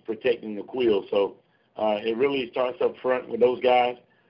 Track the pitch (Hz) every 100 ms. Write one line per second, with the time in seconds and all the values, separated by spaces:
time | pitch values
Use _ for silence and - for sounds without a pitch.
0 | - 107 127 117 110 104 - 131 117 98
1 | - 101 98 - _ _ _ - 107 104
2 | 113 113 139 139 120 131 127 123 123 -
3 | 127 127 - 113 123 117 123 123 123 123
4 | _ _